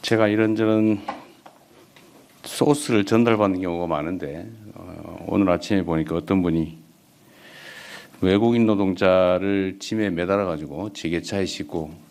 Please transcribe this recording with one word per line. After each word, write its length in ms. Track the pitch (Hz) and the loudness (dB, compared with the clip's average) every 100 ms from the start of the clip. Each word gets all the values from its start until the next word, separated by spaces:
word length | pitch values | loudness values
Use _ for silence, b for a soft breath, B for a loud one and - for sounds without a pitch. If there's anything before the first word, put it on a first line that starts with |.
제가 260 | - 113 107 | 0 2 4
이런저런 680 | 107 110 110 110 110 110 104 B B B B - _ _ - - - - - _ _ | 4 2 2 2 4 2 0 B B B B -20 _ _ -20 -20 -20 -20 -20 _ _
소스를 640 | - - - 147 - 110 | -14 0 2 2 2 0
전달받는 560 | 101 113 117 113 101 92 | 2 2 4 4 2 0
경우가 260 | 92 85 87 | -2 -2 -2
많은데, 640 | 78 78 90 78 76 98 113 107 | -2 -2 -6 -8 -10 -12 -16 -20
어, 500 | - 90 82 82 87 85 | -18 -16 -16 -14 -12 -4
오늘 220 | 98 98 | 2 2
아침에 320 | 87 - 101 | 2 2 0
보니까 340 | 85 82 78 85 | 0 -2 0 -4
어떤 260 | 82 98 | 0 2
분이 360 | 90 82 80 - - _ _ _ B B B B B B B B B - | 2 0 -2 -6 -20 _ _ _ B B B B B B B B B -4
외국인 440 | 95 98 117 120 110 | 2 4 4 4 4
노동자를 1080 | 101 98 92 98 92 92 90 98 98 95 92 | 2 0 2 4 4 4 2 0 -2 -2 -6
짐에 320 | - 110 104 | -6 -2 -2
매달아가지고 840 | 85 90 98 98 78 73 71 104 | -2 0 0 0 -4 -8 -8 -10
지게차에 500 | - 82 85 - 101 | -8 -4 -4 -4 -4
싣고 480 | 95 - - 87 78 80 - | -4 -6 -8 -8 -8 -12 -20